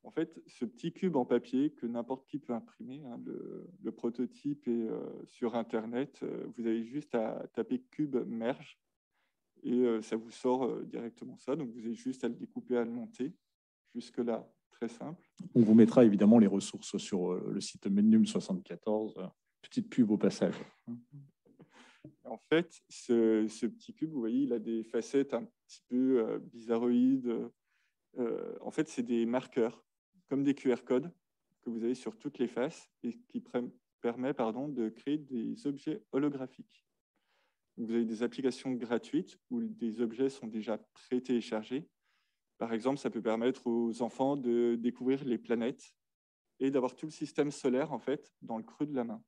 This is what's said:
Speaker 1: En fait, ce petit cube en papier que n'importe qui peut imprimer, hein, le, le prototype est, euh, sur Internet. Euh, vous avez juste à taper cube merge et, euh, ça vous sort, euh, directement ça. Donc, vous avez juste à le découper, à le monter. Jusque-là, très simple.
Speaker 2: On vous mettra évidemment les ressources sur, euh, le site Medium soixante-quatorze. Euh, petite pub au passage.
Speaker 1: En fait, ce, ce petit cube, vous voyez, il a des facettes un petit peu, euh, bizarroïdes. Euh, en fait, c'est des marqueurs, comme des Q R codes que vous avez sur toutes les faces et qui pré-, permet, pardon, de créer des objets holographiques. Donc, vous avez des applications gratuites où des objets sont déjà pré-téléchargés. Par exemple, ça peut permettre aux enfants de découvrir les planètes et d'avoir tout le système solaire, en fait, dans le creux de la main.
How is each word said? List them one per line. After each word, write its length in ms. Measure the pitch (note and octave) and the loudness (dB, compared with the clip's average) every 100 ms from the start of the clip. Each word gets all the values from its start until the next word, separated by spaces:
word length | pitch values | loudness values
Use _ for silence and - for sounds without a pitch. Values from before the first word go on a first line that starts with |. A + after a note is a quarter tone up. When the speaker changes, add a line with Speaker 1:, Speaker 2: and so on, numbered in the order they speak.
Speaker 1:
En 80 | A#2+ | -8
fait, 300 | D#3 E3 - - | -6 -6 -8 -20
ce 160 | - | -8
petit 300 | A#2 - E3+ | -8 -6 -8
cube 240 | - F#3 C#3+ | -2 0 0
en 80 | B2 | 2
papier 460 | A#2+ - B2+ D3 | 0 2 0 0
que 140 | - A#2 | -2 -6
n'importe 420 | A#2 A#2 C3 _ | -6 -6 -8 _
qui 120 | D3 | -10
peut 140 | - | -6
imprimer, 500 | A#2 A#2 _ A#2 C3+ C3+ | -8 -8 _ -16 -14 -12
hein, 140 | B2 B2 | -12 -12
le, 420 | - - - - - | -12 -12 -14 -16 -10
le 100 | A2+ | -10
prototype 720 | - A#2+ A#2 B2 - C#3+ C#3+ - | -4 -4 -2 -6 -4 -6 -4 -2
est, 40 | |
euh, 300 | A#2 A2 - - - - | -2 -2 -4 -8 -12 -16
sur 300 | - A#2 A#2 | -6 -2 -2
Internet. 640 | A2+ A2+ A2 A#2+ C#3+ - | -2 -4 -2 -4 -6 -6
Euh, 220 | - D3+ - A#2+ | -8 -8 -8 -4
vous 100 | A2+ | -2
avez 180 | A2+ | -2
juste 300 | A#2 C#3 D3 | -2 -8 -4
à 320 | A#2 A2 - - | -2 -2 -6 -8
taper 280 | - A2 B2+ - | -6 -4 -4 -6
cube 240 | - D3+ B2+ - | -6 -2 -2 -2
merge 540 | A2+ A2+ C#3 D3+ - _ _ _ _ _ _ _ _ | -4 -4 -4 -10 -20 _ _ _ _ _ _ _ _
et, 100 | - | -2
euh, 280 | B2 B2 A2+ | 2 2 2
ça 140 | G#2+ A2 | -2 -6
vous 160 | A2+ | -6
sort, 320 | - B2+ B2+ | -4 0 0
euh, 200 | B2 A2+ - | 0 -4 -8
directement 520 | A#2+ A#2 - C3+ B2 | -8 -10 -12 -16 -12
ça. 160 | - D3 | -4 -4
Donc, 160 | B2 | -4
vous 80 | A#2 | -8
avez 160 | A2+ A2+ | -8 -6
juste 280 | C3 B2+ | -6 -4
à 60 | A#2 | -6
le 60 | A#2 | -6
découper, 420 | - - - A#2+ | -10 -12 -2 -2
à 80 | A#2 | 0
le 60 | |
monter. 420 | A#2+ A2+ - C3 - _ _ _ _ _ | -6 -10 -6 -8 -8 _ _ _ _ _
Jusque-là, 560 | A#2+ - - A#2 A2+ - _ _ | -12 -10 -4 -2 -2 -6 _ _
très 180 | _ A#2 | _ -10
simple. 420 | - C3 F3 _ _ - A#2+ | -8 -12 -14 _ _ 2 6
Speaker 2:
On 60 | |
vous 120 | G#2+ | 10
mettra 320 | A2 A2+ - A#2 | 10 10 10 8
évidemment 340 | G2+ G#2 A#2 | 8 8 10
les 80 | G2 | 8
ressources 500 | G2 - - - F#2+ | 4 -4 -10 -8 -8
sur, 360 | - G2 F2+ | -4 -2 -2
euh, 180 | F2+ G#2 | -2 -4
le 80 | G#2+ | -6
site 280 | - - G2+ | -6 -6 0
Medium 380 | G2 A2 A2 G2+ | 6 8 8 6
soixante-quatorze. 920 | F#2+ - F#2 - F2 - G#2+ G#2+ - | 2 -2 -6 -6 -6 -2 0 -2 -8
Euh, 100 | F2+ _ _ _ | -12 _ _ _
petite 280 | - - - | -8 -6 -2
pub 220 | - A2 | 2 4
au 60 | G#2 | 6
passage. 380 | G2 - F#2+ - - _ - A#2+ - C#3+ C#3 _ _ _ - - - _ - _ | 2 2 0 0 -12 _ -14 -14 -14 -20 -20 _ _ _ -20 -20 -20 _ -20 _
Speaker 1:
En 140 | B2 A#2 | -14 -14
fait, 460 | _ D#3 F3 - _ | _ 2 2 -10 _
ce, 600 | - - A#2 A2 A2 A2 | -18 2 4 6 6 2
ce 180 | - A#2 | -2 -4
petit 280 | - - - | -6 -18 -8
cube, 160 | D#3+ | -6
vous 80 | D3+ | -2
voyez, 240 | A2+ B2 | 0 0
il 100 | C#3 | 0
a 60 | A#2+ | 0
des 240 | G#2+ A2+ | -2 -4
facettes 500 | A2 A#2+ A2 C#3 C#3 | -2 -4 0 0 0
un 100 | A#2 | -4
petit 380 | A2+ _ _ - _ | -6 _ _ -20 _
peu, 320 | B2 C3 C3 | 0 4 4
euh, 180 | A2+ A2 | 2 -4
bizarroïdes. 1000 | - A#2 A2+ A#2 B2 B2 B2+ C3+ A#2+ A2+ A#2 _ _ _ _ _ _ - | -8 -16 -2 0 4 6 6 4 0 -4 -4 _ _ _ _ _ _ -4
Euh, 360 | A#2 - - - | -4 -2 -6 -10
en 80 | - | -8
fait, 180 | C3 D3+ | -4 -4
c'est 140 | - | -4
des 240 | A#2+ A#2 A2+ | -2 0 0
marqueurs, 580 | B2+ - - A2+ - _ _ _ _ _ | -2 -2 0 0 -2 _ _ _ _ _
comme 160 | C3+ | 0
des 100 | C#3+ | 2
Q 180 | C3+ C3+ | 2 2
R 120 | A#2+ | 0
codes 280 | - B2+ E3+ - _ _ _ _ | 2 0 0 -12 _ _ _ _
que 100 | - | -10
vous 120 | A2+ | -4
avez 120 | A2+ B2+ | -2 -2
sur 220 | A#2 - | -6 -8
toutes 200 | D3 - | -12 -4
les 100 | A#2 | -4
faces 400 | A2+ C3+ - - _ | -2 -4 -6 -20 _
et 120 | B2 A2+ - | -8 -8 -10
qui 140 | - | -10
pré-, 260 | - B2 B2 - _ _ | -4 -4 -4 -10 _ _
permet, 320 | A#2+ A#2 C3 | -6 -2 -4
pardon, 340 | C3+ A#2 A2+ D3 | 0 -2 -2 -4
de 220 | C3 A2 | -2 -4
créer 280 | A2+ C#3 D3+ | -4 -4 -4
des 480 | C#3 B2+ A2+ A2+ C#3+ | -4 -6 -4 -4 -6
objets 380 | C#3+ - D3+ _ | -6 -6 -8 _
holographiques. 760 | C3+ D3 C#3 B2+ - - _ _ _ _ _ _ _ _ _ _ - | -2 0 -2 -10 -12 -20 _ _ _ _ _ _ _ _ _ _ -10
Donc, 100 | A2+ | -2
vous 60 | |
avez 120 | A#2 A2+ | 0 0
des 160 | G#2+ | -2
applications 500 | A#2 B2 C3 B2 C3+ | -4 0 -2 -2 -6
gratuites 680 | B2 A2+ A#2 - D#3 F#3+ - _ | -6 -2 -2 0 -4 -4 -14 _
où 140 | A#2+ | -4
des 380 | A2+ G#2+ A#2 A2 | -4 -4 -6 -2
objets 280 | A#2 A2+ C3+ | -4 0 -2
sont 180 | - A2 | -2 -8
déjà 300 | A2 G#2+ G#2+ - | -8 -6 -6 -8
pré-téléchargés. 920 | _ - B2+ B2+ B2 G#2+ A2 G#2+ B2+ F3 _ _ _ _ _ _ _ | _ -4 -4 0 0 0 -6 -4 -8 -8 _ _ _ _ _ _ _
Par 140 | A#2 | -4
exemple, 260 | A2+ B2 C#3 | -2 0 -2
ça 100 | A#2+ | -4
peut 120 | A2 | -2
permettre 440 | A2+ A2 A#2+ B2+ B2 | -2 0 0 0 -2
aux 360 | A#2 A#2 A2+ | 0 0 -2
enfants 340 | A#2 - C3+ C#3+ | -6 0 0 0
de 380 | A#2+ A#2 A#2+ A#2 | 2 2 2 2
découvrir 500 | A#2+ A#2+ B2+ C3+ C#3+ | -2 -2 0 0 0
les 140 | A2 | -2
planètes 560 | - A#2 A#2 - - _ _ _ _ _ _ _ | 0 0 0 -4 -16 _ _ _ _ _ _ _
et 100 | C3+ | 2
d'avoir 260 | C#3 B2 B2+ | 2 0 -4
tout 120 | D#3 | -12
le 40 | |
système 400 | - D3 - D3 | -8 -6 0 -2
solaire, 420 | C#3+ C3+ B2 D3+ | 0 0 0 0
en 60 | B2 | -4
fait, 320 | - D3 - _ | -4 -6 -6 _
dans 160 | - A2+ | -8 -8
le 60 | |
creux 220 | A2+ - D3 | -8 -6 -4
de 100 | C3+ | -2
la 80 | |
main. 200 | A#2 A2 | -4 -8